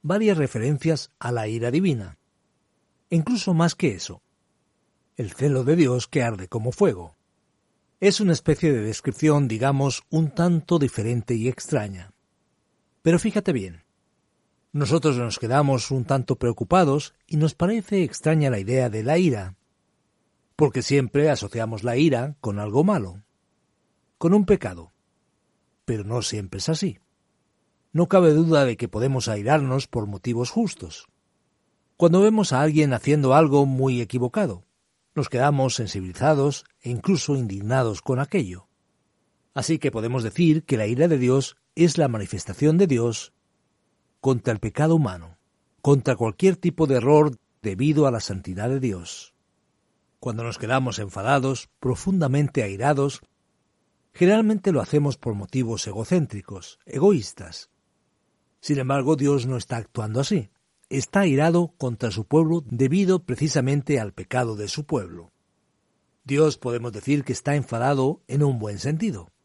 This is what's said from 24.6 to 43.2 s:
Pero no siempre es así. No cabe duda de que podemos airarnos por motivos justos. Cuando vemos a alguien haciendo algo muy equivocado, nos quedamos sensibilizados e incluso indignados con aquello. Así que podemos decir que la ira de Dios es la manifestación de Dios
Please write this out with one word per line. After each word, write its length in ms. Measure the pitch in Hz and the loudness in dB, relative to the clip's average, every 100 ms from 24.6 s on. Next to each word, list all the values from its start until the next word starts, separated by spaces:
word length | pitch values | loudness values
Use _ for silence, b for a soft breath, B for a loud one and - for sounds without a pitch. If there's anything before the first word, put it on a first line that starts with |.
| 104 87 82 _ _ _ _ _ _ _ _ _ | 0 -10 -18 _ _ _ _ _ _ _ _ _
Pero 200 | - 110 | -6 -6
no 180 | 98 120 | -4 -6
siempre 340 | - 107 92 98 | -4 -8 -8 -8
es 140 | - | -4
así. 300 | 160 196 - _ _ _ _ _ _ _ _ _ | -2 -4 -8 _ _ _ _ _ _ _ _ _
No 140 | 156 175 | 0 4
cabe 260 | 190 170 | 6 6
duda 320 | 151 165 156 | 6 4 4
de 120 | 131 107 | 2 0
que 100 | 120 | -6
podemos 400 | 107 131 131 113 | -2 -2 -2 -2
airarnos 640 | 107 104 151 135 135 - | -4 0 0 0 -4 -4
por 180 | 120 104 | -8 -8
motivos 440 | 98 120 117 120 | -8 -6 -4 -2
justos. 580 | 220 220 - 85 - - _ _ _ _ _ _ _ _ _ | -2 -4 -6 -16 -18 -20 _ _ _ _ _ _ _ _ _
Cuando 240 | 170 175 | 4 6
vemos 320 | 214 220 196 | 6 4 2
a 100 | 131 | 2
alguien 300 | 151 151 147 | 4 4 2
haciendo 420 | 120 - 151 135 | 2 2 2 6
algo 320 | 139 160 143 139 | 6 6 4 2
muy 340 | 131 135 123 | 2 0 0
equivocado, 640 | 117 123 120 220 180 90 _ _ _ _ _ - | -2 -2 -2 -2 -4 -6 _ _ _ _ _ -6
nos 120 | 135 | -4
quedamos 460 | 127 143 143 131 | 2 2 2 0
sensibilizados 920 | - 107 101 92 90 135 151 143 139 _ _ | -2 -6 -6 -10 -2 0 2 0 -2 _ _
e 80 | 120 | -8
incluso 440 | 120 - 180 - | -4 0 0 0
indignados 680 | 143 113 98 104 131 117 95 | -2 -2 -6 -2 0 0 -4
con 200 | - 127 | -4 -4
aquello. 480 | 139 202 101 90 _ _ _ _ _ _ _ _ _ | -2 -4 -4 -10 _ _ _ _ _ _ _ _ _
Así 260 | 135 123 160 | -8 -4 -2
que 100 | 139 | -2
podemos 320 | 113 113 127 | -4 -4 -4
decir 400 | 113 135 170 156 | -4 2 4 4
que 140 | - 123 | 0 -2
la 100 | 104 | 0
ira 220 | 120 170 | 0 2
de 100 | 147 | 2
Dios 380 | 123 135 135 _ _ | 2 2 0 _ _
es 240 | - 170 165 | 2 2 4
la 80 | 143 | 0
manifestación 720 | 113 98 95 - - 147 165 | 0 -6 -8 -10 0 2 4
de 80 | 190 | 4
Dios 460 | 123 117 110 | 2 0 -4